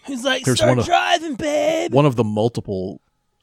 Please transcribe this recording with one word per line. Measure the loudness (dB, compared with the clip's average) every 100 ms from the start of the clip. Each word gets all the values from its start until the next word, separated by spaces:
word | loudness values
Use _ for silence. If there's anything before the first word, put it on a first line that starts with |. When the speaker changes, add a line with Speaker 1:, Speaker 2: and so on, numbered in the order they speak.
Speaker 1:
He's | -12 -6
like, | -4 -2
Speaker 2:
Here's | 0 2
Speaker 1:
"Start | 4
Speaker 2:
one | 2
of, | 2
Speaker 1:
driving, | 2 2 0 -2
babe!" | -6 -2 0 0 -2 0
Speaker 2:
one | 2 2
of | 2
the |
multiple | -2 0 -2 -2 -6 -6 -6 -10 _ _ _ _